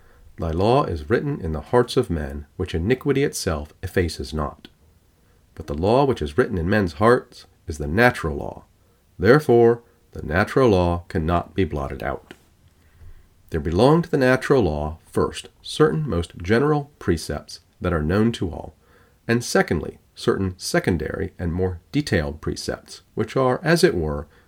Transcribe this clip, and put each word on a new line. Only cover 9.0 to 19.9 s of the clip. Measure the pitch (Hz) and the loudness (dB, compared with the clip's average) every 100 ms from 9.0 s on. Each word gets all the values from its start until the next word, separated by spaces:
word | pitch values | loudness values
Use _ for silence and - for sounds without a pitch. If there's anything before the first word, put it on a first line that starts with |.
| _ - | _ 0
Therefore, | 95 151 151 120 117 117 - _ _ | 6 6 6 6 6 4 -4 _ _
the | 78 | -14
natural | 67 85 107 139 123 | -2 0 2 4 4
law | 92 87 87 - | 6 4 0 -2
cannot | 95 80 85 - | -4 0 0 0
be | - 82 | -2 -2
blotted | 73 69 65 | -2 -6 -6
out. | 60 65 - - _ _ _ _ _ _ - - - _ _ | -6 -6 -12 -20 _ _ _ _ _ _ -20 -20 -20 _ _
There | 80 | -4
belong | 78 87 131 170 | 0 4 4 4
to | 165 | 2
the | 147 | 0
natural | 127 127 - 139 | 2 2 2 2
law, | 87 73 76 80 - | 2 -2 -6 -8 -6
first, | - - - - _ | -2 -2 -4 -16 _
certain | - - 156 160 143 | -12 2 2 2 -2
most | 87 85 - | -4 -4 -8
general | 87 117 147 147 139 _ | 0 2 2 0 -4 _
precepts | - 85 - 73 - - _ _ | -2 -2 -4 -10 -10 -20 _ _
that | 90 | -2
are | 82 | 0
known | 78 98 117 | 0 2 2
to | 113 85 | 0 -6
all, | 76 - - _ _ _ _ - | -6 -12 -18 _ _ _ _ -2
and | 117 | -2
secondly, | - 196 - 87 - | 2 0 2 -2 -4